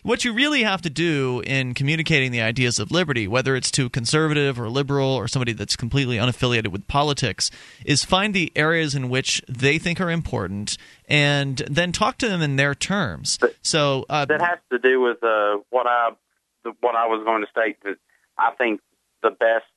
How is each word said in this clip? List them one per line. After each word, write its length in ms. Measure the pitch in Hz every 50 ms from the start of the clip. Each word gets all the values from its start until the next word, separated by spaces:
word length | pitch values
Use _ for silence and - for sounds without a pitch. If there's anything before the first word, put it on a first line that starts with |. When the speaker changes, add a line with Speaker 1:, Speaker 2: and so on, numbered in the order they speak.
| -
Speaker 1:
what 220 | 196 240 240 -
you 80 | 247 214
really 300 | 233 277 302 302 262 220
have 180 | 214 190 185
to 80 | 180 165
do 520 | 127 165 170 170 151 139 135 127 123 120 -
in 280 | - 135 135 131 123 120
communicating 560 | - 135 143 160 160 151 156 160 139 131 127
the 100 | 123 120
ideas 380 | 113 110 113 127 127 120 113 -
of 100 | 107 95
liberty, 360 | 151 175 185 143 131 120 104
whether 280 | 90 113 127 123 135 135
it's 140 | 127 - -
to 140 | - 151 131
a 40 | 123
conservative 680 | - 131 117 - - 156 160 156 151 147 143 139 123 120
or 80 | 117 110
liberal 400 | 120 139 143 131 143 139 135 135
or 180 | 131 120 101
somebody 260 | 120 - 135 123 120 110
that's 220 | 101 101 - -
completely 420 | - 123 117 - 139 135 120 123
unaffiliated 520 | 101 120 127 120 - 135 123 120 113 107 98
with 180 | 85 101 -
politics, 640 | - - 143 147 151 139 - 139 104 92 - - - - - - - - - -
is 180 | - 147 131 -
find 300 | - 185 185 202 214 190
the 180 | 196 160 - -
areas 400 | 151 151 156 170 165 160 143 131
in 140 | 139 127 123
which 340 | 127 131 135 - - - -
they 300 | - 127 117 - 139 151
think 240 | 160 - 175 170 190
are 80 | 185 170
important 680 | 165 170 - - 127 110 98 90 98 101 104 - - - - - - _ _
and 500 | - 147 147 147 143 143 143 139 139 131 - - -
then 220 | 143 165 175 180
talk 260 | 165 - 214 254 - -
to 80 | 269
them 140 | 220 190 170
in 140 | 156 143 135
their 180 | 139 143 143 143
terms. 640 | - - - 190 208 160 101 78 64 139 - - -
Speaker 2:
But 160 | - - - -
Speaker 1:
So, 440 | - - - 156 147 143 135 131 - -
uh, 160 | 143 151 139
Speaker 2:
that 160 | 139 151 151
has 160 | 175 175 175 - _ _
to 80 | 127 120
do 220 | 123 131 131 131
with, 220 | 123 120 113 - 117
uh, 340 | 113 110 107 104 104 104 101 - _
what 160 | 123 127 120
I, 240 | 120 120 120 117 113 110 - _ _ _ _ _ _ _ _ _
the, 80 | 117 110 -
what 140 | 120 120 117
I 100 | 113 117
was 160 | 113 113 110 107
going 180 | 113 113 107 104
to 60 | -
state, 260 | - 120 113 110 101 - -
that 140 | 101 92 - _ _ _ _ _ _ _
I 140 | - 113 117
think 300 | - - 123 117 104 - - _ _ _ _ _ _ _ -
the 60 | 110
best, 340 | - - 117 113 113 110 - _ _